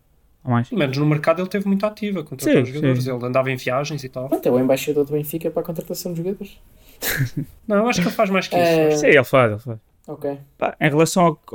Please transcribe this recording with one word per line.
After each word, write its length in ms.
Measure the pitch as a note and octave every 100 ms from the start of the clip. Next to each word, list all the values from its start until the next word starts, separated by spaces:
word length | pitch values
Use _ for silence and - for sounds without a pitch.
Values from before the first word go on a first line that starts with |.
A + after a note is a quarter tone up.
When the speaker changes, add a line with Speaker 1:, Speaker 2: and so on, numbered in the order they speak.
| _ _ _ _
Speaker 1:
ou 80 | -
mais. 160 | A#2+ A#2+
Speaker 2:
Pelo 120 | G#3
menos 180 | C#3 C3
no 80 | D3+
mercado 360 | D3+ D#3 E3
ele 60 | F#3
teve 180 | G3+ G3
muito 200 | G3 G#3+
ativo 340 | G#3+ G#3 F#3+
a 40 | D3
contratar 300 | C3 D#4 B3
Speaker 1:
Sim, 60 |
Speaker 2:
os 40 | A#2+
jogadores, 340 | C#3+ D3 B2+ B2+
Speaker 1:
sim. 100 | B2
Speaker 2:
ele 100 | B2
andava 240 | C3 C3
em 60 | B2+
viagens 480 | C3 B2+ D3 D3
e 60 | C3
tal. 180 | C3 C3
Speaker 3:
Pronto, 180 | - -
é 60 |
o 80 | B2
embaixador 460 | C3 C3+ - D3 C#3+
do 80 |
Benfica 360 | D3 D3 E3 E3
para 120 | E3
a 40 | D#3+
contratação 460 | E3 - F3+ F3+
de 60 | E3
jogadores. 420 | F3 G3+ G3+ - - - - - - - B2+ - B2 - -
Speaker 2:
Não, 100 | G3+
eu 100 | A#3
acho 140 | A#3
que 60 | F3
ele 80 | -
faz 140 | G3+
mais 180 | F#3+ -
que 80 | F3
isso. 100 | E3+
Speaker 3:
Eh, 260 | E3 D#3 D3+
Speaker 1:
Sim, 100 | C4
ele 160 | D3
faz, 280 | A#2+ C3+ A#2+
ele 80 | G#2+
faz. 180 | B2 A2 _ _ -
Speaker 3:
Ok. 300 | D3+ C#3+ C#3 - -
Speaker 1:
Pá, 180 | - -
em 100 | D3+
relação 360 | D3 D#3+ F#3+ E3+
ao, 160 | D#3 -